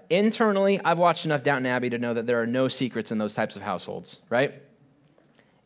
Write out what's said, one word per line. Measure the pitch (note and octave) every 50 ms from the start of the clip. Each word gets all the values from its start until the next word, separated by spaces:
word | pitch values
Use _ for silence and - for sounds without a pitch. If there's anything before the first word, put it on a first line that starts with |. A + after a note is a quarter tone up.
| - -
Internally, | D#3+ F#3+ G#3 A3 G#3+ - A#3 G#3+ G3 G3 G3 G3 G3 F#3 -
I've | D#3+ E3+ E3
watched | F3 E3+ D#3+ E3 -
enough | E3 D3+ C#3
Downton | B2 C#3+ C#3+ B2+ B2+
Abbey | B2+ B2+ B2+ B2 B2
to | A#2+ A#2+
know | A#2+ A#2+ A#2
that | A#2 A2 B2
there | A#2+ A#2
are | A2+
no | A#2 A#2+ B2+ C3 B2+
secrets | - - C#3 A#2+ - A#2 G#2+ -
in | A#2 G#2+
those | G#2+ G#2+ -
types | - A2 G#2+ -
of | G2+
households, | G2 G#2 F#2 F2 - - G2 F#2 F#2 - - - _ _
right? | A#2 B2 C#3 - - - - _ _ _ _ _ _ _ _ _ _ _ _ _ _ _ _ _ _ _ _